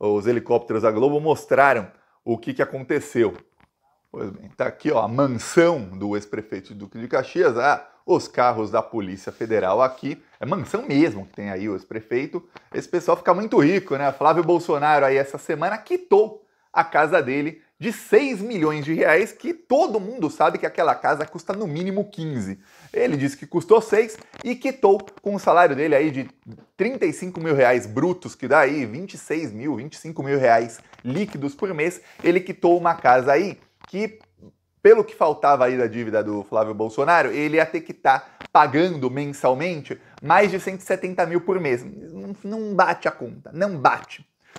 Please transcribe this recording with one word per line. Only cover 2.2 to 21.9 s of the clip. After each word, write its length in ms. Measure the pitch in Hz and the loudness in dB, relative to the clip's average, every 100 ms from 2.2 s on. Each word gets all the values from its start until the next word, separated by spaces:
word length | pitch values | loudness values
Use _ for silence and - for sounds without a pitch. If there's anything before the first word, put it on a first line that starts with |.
o 140 | - 113 | -6 -6
que 160 | - | -4
que 80 | 135 | -4
aconteceu. 760 | 139 135 127 147 - 123 107 87 _ _ _ _ _ _ _ | -4 -4 -4 -6 -4 0 0 -2 _ _ _ _ _ _ _
Pois 200 | - 107 | -12 -12
bem, 180 | 101 - - | -12 -20 -8
tá 80 | |
aqui, 260 | 127 - 151 | -8 -4 -2
ó, 120 | 131 | 0
a 40 | 107 | 0
mansão 760 | 120 139 117 - 170 170 160 | 0 0 -2 -2 4 4 2
do 340 | 95 95 101 101 | -6 -8 -6 -6
ex-prefeito 580 | 101 107 - 101 - | -6 -10 -10 -12 -12
Duque 240 | 104 101 113 | -18 -16 -14
de 80 | 117 | -4
Caxias, 520 | 139 127 170 170 120 | -4 -2 0 0 2
ah, 280 | 143 143 - _ - | 0 0 -4 _ 0
os 200 | 165 - | 0 0
carros 440 | - 123 113 107 | 0 2 2 -2
da 120 | 110 | -2
Polícia 480 | 110 113 95 98 - | -2 -6 -8 -10 -12
Federal 520 | - 113 107 92 107 | -10 -2 0 2 2
aqui, 380 | 131 - 139 - _ - | 2 0 -10 -12 _ -12
é 60 | - | -6
mansão 400 | 190 - 240 277 | -4 -4 -6 -2
mesmo 400 | 143 160 104 95 | 2 2 0 -12
que 80 | |
tem 160 | - 101 | -12 -8
aí 180 | 95 104 | -6 -6
o 60 | |
ex-prefeito. 680 | 95 - 110 - 120 147 175 - - _ | -8 -8 -14 -6 -4 -4 -10 -14 -20 _
Esse 160 | - - | -10 -4
pessoal 280 | 175 160 175 | -4 0 -2
fica 160 | - | 2
muito 240 | 180 214 156 | 0 2 4
rico, 360 | 147 190 185 | 4 2 -2
né? 160 | 139 143 | -2 -2
Flávio 320 | 131 147 160 | 2 2 2
Bolsonaro 600 | 165 175 170 147 151 147 | 2 0 0 -2 2 2
aí 140 | 135 135 | 4 2
essa 180 | 139 - | -2 -6
semana 400 | - 151 175 220 | -8 -4 -4 -6
quitou 720 | - 359 - 202 214 - _ _ _ | -6 -6 0 2 2 -4 _ _ _
a 100 | 170 | -4
casa 400 | 165 156 151 175 | 0 0 2 0
dele 400 | 127 139 147 160 _ _ | 0 -4 -6 -10 _ _
de 140 | 180 | -8
seis 480 | - - 226 285 208 | -8 2 2 2 -6
milhões 440 | 214 208 156 151 | -6 -2 -2 -2
de 80 | 143 | -4
reais, 400 | 160 175 160 226 | 0 2 2 0
que 220 | - 302 | -6 -10
todo 440 | 349 - 269 339 214 | -10 -2 0 2 -2
mundo 300 | 190 262 156 | -6 -6 -6
sabe 300 | - 156 - | 0 0 0
que 80 | 160 | -6
aquela 280 | - 160 | -2 0
casa 300 | 120 - 147 | 0 0 -2
custa 300 | 151 170 - | -4 -10 -10
no 120 | 202 208 | -8 -6
mínimo 440 | 147 185 | -6 -6